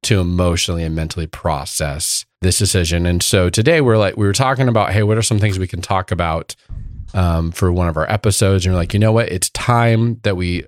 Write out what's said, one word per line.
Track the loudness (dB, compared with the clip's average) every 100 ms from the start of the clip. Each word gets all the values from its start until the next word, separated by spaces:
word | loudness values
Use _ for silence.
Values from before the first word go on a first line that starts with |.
to | 0 0
emotionally | 2 0 0 0 -2 -4
and | -4 -4
mentally | -4 -6 -8
process | -6 -4 -4 -6 -6 -6 -6 -6 -6 -8 _
this | 0 0
decision. | 0 0 0 0 0
And | 0
so | 2 2 2
today | 2 2 2
we're | 4 4
like, | 2 0
we | 0
were |
talking | 2 0 2 2
about, | 2 2
"Hey, | 2
what | 2 2
are |
some | 2 2
things | 0 0
we | -4
can | -6
talk | -2 -2 -2
about, | -2 -2 -2 -6 -16 _ -14 -12 -14 -6
um, | 0 0 0 -2
for | 0 0
one | 2 0
of | 0
our | -2
episodes?" | 0 0 2 2 2 2
And |
you're | 0
like, | 0
"You | 2
know | 4
what? | 2 0
It's | -2 -4
time | -4 0 2 4 2 0 0
that | -2 -2
we | -2 -4